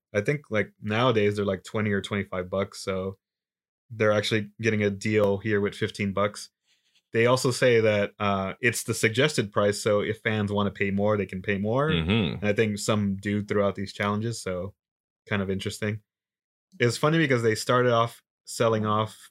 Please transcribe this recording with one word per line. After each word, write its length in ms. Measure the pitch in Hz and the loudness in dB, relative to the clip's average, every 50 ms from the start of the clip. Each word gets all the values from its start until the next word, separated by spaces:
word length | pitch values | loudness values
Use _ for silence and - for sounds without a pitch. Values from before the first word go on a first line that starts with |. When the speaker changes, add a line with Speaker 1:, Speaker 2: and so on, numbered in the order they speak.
| _ _ - | _ _ -4
Speaker 1:
I 80 | 104 | -2
think, 200 | 101 - 147 147 - - | 0 0 -2 -4 -4 -4
like, 220 | 110 104 98 - _ _ | -2 -2 -2 -2 _ _
nowadays 540 | - 107 107 110 123 131 117 107 104 104 101 | -6 -2 0 2 2 4 4 4 2 2 2
they're, 100 | 104 101 | 0 0
like, 180 | 98 98 90 - | -2 -2 -4 -6
twenty 280 | - - 110 104 107 | -6 -4 -2 0 0
or 100 | 101 98 | 0 -2
twenty-five 480 | 95 - 107 101 95 - - 92 90 90 | -2 -4 -4 -4 -4 -4 -6 -8 -6 -4
bucks. 300 | 95 95 101 101 - - - | -2 -4 -4 -4 -6 -12 -8
So 340 | 98 95 95 92 95 98 _ _ _ _ _ _ _ _ _ _ _ _ _ _ - | -6 -6 -4 -4 -6 -8 _ _ _ _ _ _ _ _ _ _ _ _ _ _ -16
they're 200 | 117 107 110 107 | -4 0 2 2
actually 380 | 107 104 101 - 113 110 104 104 _ - | 4 2 2 0 0 -2 -2 -4 _ -2
getting 200 | 113 117 110 104 104 | 0 0 2 2 0
a 60 | 104 | 0
deal 480 | 101 98 - 110 107 107 104 98 101 95 | -2 -2 -4 0 2 2 4 2 2 0
here 240 | 95 110 107 101 | -2 0 0 0
with 140 | 101 101 - | 0 -2 -2
fifteen 380 | - 113 98 - - 104 101 95 | -4 -6 -6 -4 -4 -4 -2 0
bucks, 360 | 98 101 104 104 - - - _ _ _ _ _ _ _ _ _ _ _ _ - | 0 -2 -2 -2 -6 -18 -18 _ _ _ _ _ _ _ _ _ _ _ _ 0
they 120 | 113 117 | 2 4
also 260 | 120 127 127 - 135 | 4 4 4 2 0
say 300 | 120 - 131 127 120 113 | 0 4 4 6 6 6
that, 300 | 110 110 104 104 101 101 _ - | 6 4 4 2 0 -2 _ -2
uh, 340 | 104 101 98 98 95 95 - - | -2 0 0 0 -2 -4 -6 -2
it's 220 | - 117 107 - - | 0 0 0 0 -4
the 100 | - 110 | -4 -4
suggested 580 | - - 110 110 123 127 151 - - 110 98 | 0 0 0 2 2 0 2 2 -2 -4 -2
price, 300 | - 110 104 104 101 - | 0 0 2 2 0 0
so 200 | - 113 104 104 | 0 0 0 2
if 180 | 85 85 110 - | 0 -2 -4 -4
fans 320 | - 117 110 107 104 98 | -2 -2 -2 0 -2 -2
wanna 200 | 104 101 101 98 | 0 0 0 -2
pay 200 | 90 - 104 98 | -2 -2 -4 -2
more, 260 | 98 101 101 107 107 101 | 0 0 2 2 2 0
they 80 | 95 | -2
can 160 | 92 - 92 | -4 -6 -10
pay 160 | 92 104 101 95 | -4 -4 -2 -2
more. 320 | 101 107 117 131 143 156 | -2 -2 0 0 0 0
Speaker 2:
Mm-hmm. 460 | 92 82 80 87 104 117 98 71 57 - | 0 -2 0 0 2 2 0 0 -2 -4
Speaker 1:
And 40 | 101 104 | -2 -2
I 60 | 101 | 0
think 240 | 113 113 110 104 101 | 2 0 0 0 -4
some 360 | - - 110 104 101 101 98 95 | -2 -2 0 0 0 0 -2 -2
do 260 | - 104 101 104 101 | -2 -2 -2 -2 -2
throughout 320 | - 104 104 101 101 92 | -2 0 0 0 0 0
these 180 | - 101 95 - | -4 -8 -10 -6
challenges, 480 | - 104 104 104 104 107 117 113 - | -4 -2 -2 -2 -2 -4 -6 -8 -8
so 320 | - 95 92 90 90 92 - _ _ _ _ _ _ _ _ _ _ - | -6 -6 -6 -6 -6 -8 -12 _ _ _ _ _ _ _ _ _ _ -4
kind 140 | 110 101 | -2 -2
of 80 | 98 95 | -2 -2
interesting. 520 | 95 95 - 104 - - 110 104 107 110 _ _ _ _ _ _ _ _ _ _ _ _ _ _ _ - | -4 -4 -4 -6 -8 -6 -6 -6 -6 -6 _ _ _ _ _ _ _ _ _ _ _ _ _ _ _ 0
It's 180 | 127 120 113 - | 0 2 2 2
funny 200 | - 151 160 165 | 2 2 2 4
because 240 | 160 135 131 120 | 2 2 2 2
they 140 | 113 113 110 | 4 2 0
started 360 | 107 - - 123 123 123 123 117 | 0 0 0 2 4 4 4 4
off 280 | 113 117 117 - - _ _ _ _ _ | 4 2 0 -2 -12 _ _ _ _ _
selling 400 | - - - 123 113 113 110 107 | -14 -4 0 2 2 2 2 0
off 440 | 107 107 107 110 107 - - - - | 0 0 0 0 -2 -4 -16 -20 -20